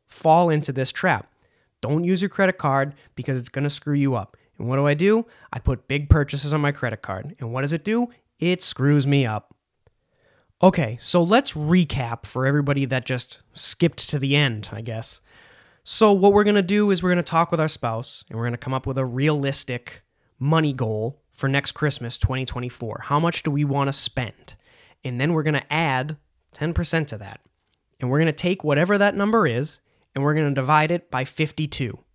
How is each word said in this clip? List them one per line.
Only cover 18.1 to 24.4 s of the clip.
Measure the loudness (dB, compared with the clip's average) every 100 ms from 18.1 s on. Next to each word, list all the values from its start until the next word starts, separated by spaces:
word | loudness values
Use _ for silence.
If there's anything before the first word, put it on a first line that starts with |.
| -16 -12
and | -6
we're | -4
gonna | -4
come | -4
up | -6 -4
with | -4
a | -4
realistic | 0 0 0 -2 -2 -4 -8 -10 -20 _ _ _ _
money | 0 2 2
goal | -2 -4 -2 -4 -8 _
for | -6 -2
next | -2 -2
Christmas, | -4 -4 -4 -8 -2
twenty | -2 -2 -6
twenty-four. | -6 -8 -8 -10 -10 -2
How | 0
much | 2 0
do | -2
we | 0
wanna | 0 0 0
spend? | -2 -4 -4 -6 -10